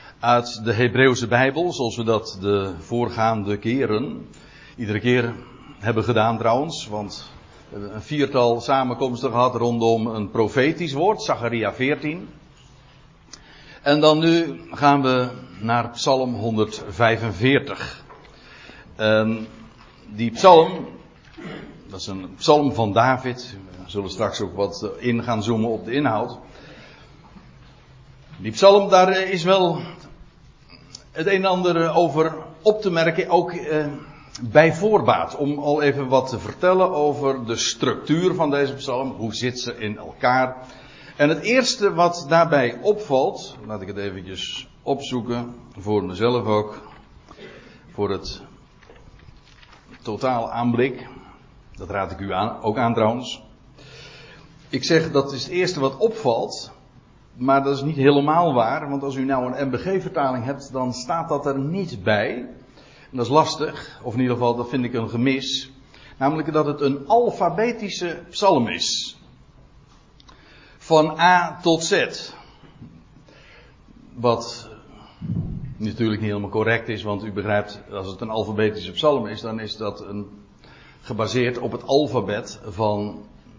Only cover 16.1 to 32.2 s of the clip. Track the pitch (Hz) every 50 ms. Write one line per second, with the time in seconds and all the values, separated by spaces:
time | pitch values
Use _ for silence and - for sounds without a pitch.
16.1 | 135 135 131 123 120 104 104 117 110 107 107 107 - - - 104 90 82 117 113
17.1 | 113 101 101 90 90 87 110 131 143 131 - - 95 - - - - - - -
18.1 | - - - - - - - - - - - - - - - - - - 110 107
19.1 | 110 110 110 110 113 110 110 - - - - - - - - - - - - -
20.1 | 107 104 117 117 110 - - 185 175 160 165 180 185 190 - - - - - -
21.1 | - - - - - - - 170 - - - - - - - - 98 92 - 104
22.1 | 95 95 92 87 - - - 165 151 151 147 135 113 101 113 104 95 110 117 131
23.1 | 131 123 - 127 123 - - - - - - - - - 92 - 90 101 98 92
24.1 | - - 110 98 - - 104 90 90 95 101 95 - - 110 101 - - 123 123
25.1 | 117 117 110 117 117 107 101 113 117 110 110 117 110 104 92 110 123 143 151 123
26.1 | 110 107 117 120 - - - - - - - - - - - - - - - -
27.1 | - - - - - - - - - - - - - - - - - - - -
28.1 | - - - - - 92 95 110 110 - 190 196 202 208 196 185 190 185 185 185
29.1 | 190 190 190 185 190 175 160 180 190 190 185 170 160 143 - - - - - -
30.1 | - - - - - - - - - _ _ - - - - - - - - -
31.1 | - - 160 196 196 190 190 190 185 185 175 175 165 165 165 165 156 170 175 160
32.1 | 139 156